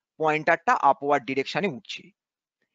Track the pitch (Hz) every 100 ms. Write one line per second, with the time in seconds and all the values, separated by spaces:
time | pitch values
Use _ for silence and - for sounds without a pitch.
0 | _ - 156 151 156 165 - 247 139 131
1 | 143 143 117 135 131 151 190 120 - -
2 | 175 _ _ _ _ _ _